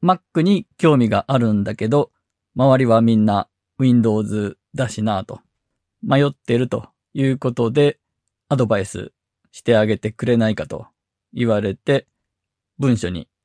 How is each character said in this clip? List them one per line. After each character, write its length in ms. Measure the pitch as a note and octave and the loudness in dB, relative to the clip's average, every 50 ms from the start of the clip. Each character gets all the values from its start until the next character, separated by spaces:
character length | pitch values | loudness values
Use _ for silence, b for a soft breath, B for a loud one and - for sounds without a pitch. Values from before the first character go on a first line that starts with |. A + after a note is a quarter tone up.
| - | -2
Mac 380 | F3+ F#3 - _ _ - E3+ | -2 -2 -2 _ _ -4 0
に 240 | D#3+ F#3+ G3+ F#3 A3 - _ | 2 2 2 0 -2 -8 _
興 200 | - - D#3+ D3 | 0 2 4 4
味 100 | C3 A#2+ | 4 2
が 180 | G#2+ A2 G2 - | 2 0 -2 -2
あ 100 | - C3+ | -2 0
る 160 | B2+ A#2+ A2 G#2+ | 0 0 0 0
ん 100 | G2+ G2+ | -2 -2
だ 120 | G#2 G2 | -4 -6
け 120 | - A2 | -6 -2
ど、 240 | A2 C3+ D3 - - _ _ _ _ _ _ _ _ _ | 0 0 0 0 -2 _ _ _ _ _ _ _ _ _
周 220 | - B2+ C#3 C3 | 0 2 4 4
り 80 | C3 C3 | 4 4
は 140 | A#2 A2+ A2+ | 4 4 4
み 140 | A#2 A#2 A2+ | 4 4 4
ん 100 | A2 G#2+ | 2 2
な 220 | G#2+ G2+ G2+ - - _ _ _ _ _ | 2 0 0 -2 -6 _ _ _ _ _
Windows 800 | - C3 B2+ A#2+ A#2+ A2 A2+ G#2+ G#2+ G#2+ G#2+ G#2+ G#2+ G#2 G2+ - - _ _ - | 0 2 2 4 4 2 2 0 -2 -2 -4 -4 -4 -6 -6 -8 -12 _ _ -8
だ 140 | C#3 B2+ | -6 -6
し 160 | A2 - - G#2+ | -6 -6 -6 -4
な 220 | A2 G#2 F#2+ F#2+ | -4 -4 -4 -6
と、 160 | - - - - _ _ _ _ _ _ _ _ _ _ _ | -10 -16 -20 -20 _ _ _ _ _ _ _ _ _ _ _
迷 240 | - B2+ C3 C#3 C#3+ | -4 -2 0 2 2
っ 60 | C#3+ | 0
て 260 | C#3 - _ - A#2 | -2 -6 _ -2 -2
る 120 | A#2+ B2+ A2+ | -2 0 -2
と 180 | - A2+ - - _ _ _ _ - | -4 -8 -8 -12 _ _ _ _ -6
い 120 | - C3+ | -2 -2
う 100 | C3+ C3 | -2 -2
こ 140 | B2+ - C3 | -2 -4 -4
と 200 | A#2+ - A#2 A2+ | -2 -2 -4 -2
で、 280 | A#2+ D3 C#3+ C#3+ - - _ _ _ _ _ _ _ _ _ | 0 0 0 0 0 -4 _ _ _ _ _ _ _ _ _
ア 80 | - D3 | -4 -2
ド 120 | C3 B2 | 0 0
バ 120 | G#2 A2+ G2+ | 0 0 -2
イ 60 | F#2+ | -2
ス 260 | - - F#2 - - - _ _ _ _ _ _ _ | -6 -10 -12 -14 -14 -18 _ _ _ _ _ _ _
し 100 | _ - | _ -6
て 140 | - - A#2 | 0 2 2
あ 100 | G#2+ G#2+ | 2 2
げ 120 | G#2+ G#2+ | 2 -2
て 140 | - - A2 | -4 -6 -8
く 140 | - - - | -8 -4 -2
れ 120 | B2 A#2+ | 0 0
な 120 | A#2 A2 A2 | 0 0 0
い 60 | G#2 | -2
か 100 | - D#2 | -4 -8
と 220 | - - - A2 - _ _ _ _ _ _ _ _ - | -10 -12 -14 -14 -18 _ _ _ _ _ _ _ _ -8
言 140 | A#2+ A#2+ | -4 -2
わ 120 | A#2 G#2+ G#2 | 0 0 0
れ 160 | G#2 G2 G2 | -2 -4 -6
て、 320 | - _ - C#3 C3 - _ _ _ _ _ _ _ _ _ _ _ _ _ _ | -4 _ -2 -2 -2 -4 _ _ _ _ _ _ _ _ _ _ _ _ _ _
文 180 | - C#3 C3 A#2+ | -2 0 0 0
書 140 | G#2 - F2 | 0 -2 -6
に 180 | F#2 E2+ - - _ _ | -8 -10 -12 -16 _ _